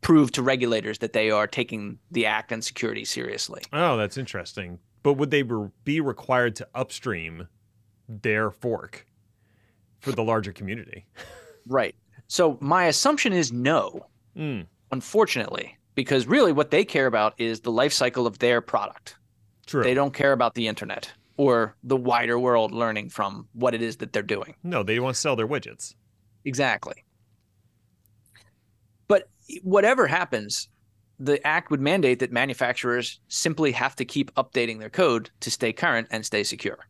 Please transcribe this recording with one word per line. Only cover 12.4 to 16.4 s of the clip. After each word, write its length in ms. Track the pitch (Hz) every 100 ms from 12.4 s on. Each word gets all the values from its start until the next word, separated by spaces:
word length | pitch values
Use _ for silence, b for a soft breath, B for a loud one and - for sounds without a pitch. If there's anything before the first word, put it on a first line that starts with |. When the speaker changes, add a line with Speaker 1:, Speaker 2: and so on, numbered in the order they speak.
| 170 135
Speaker 1:
my 260 | 139 175 175
assumption 480 | 147 269 294 254
is 180 | 185 147
no, 540 | 120 127 156 95 - - _ _ -
Speaker 2:
Mm. 300 | 156 120 85 _ _
Speaker 1:
unfortunately, 880 | 131 - 208 214 131 107 - - - _
because 320 | - 131 139 120
really 260 | 247